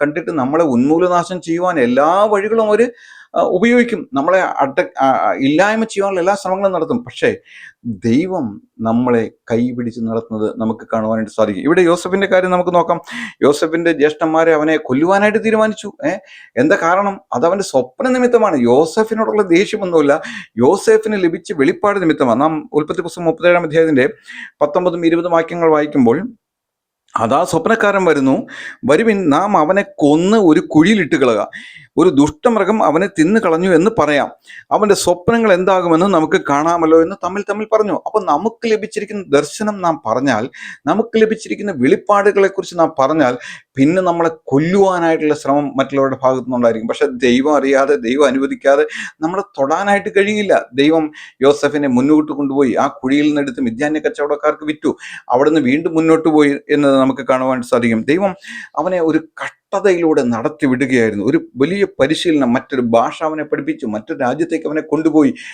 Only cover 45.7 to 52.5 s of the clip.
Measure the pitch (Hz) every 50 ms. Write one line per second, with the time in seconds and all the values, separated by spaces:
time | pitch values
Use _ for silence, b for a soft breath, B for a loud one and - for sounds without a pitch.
45.7 | - 131 135 135 139 139 135 135 131 135 135 131 131 131 123 123 127 123 120 117
46.7 | 113 110 110 117 120 - 151 143 127 120 131 123 120 127 135 151 151 143 131 135
47.7 | 135 135 139 143 147 139 120 113 131 139 147 135 123 135 135 135 139 120 - 139
48.7 | 139 143 151 151 B 220 214 185 B B 156 160 185 196 196 - _ 147 139 135
49.7 | 160 175 202 202 202 202 180 208 - 196 202 208 214 208 208 185 147 107 - -
50.7 | 123 131 139 151 160 165 156 151 B B B B B B 131 139 143 143 - 139
51.7 | 143 151 143 139 123 123 131 143 151 151 151 151 143 139 143 135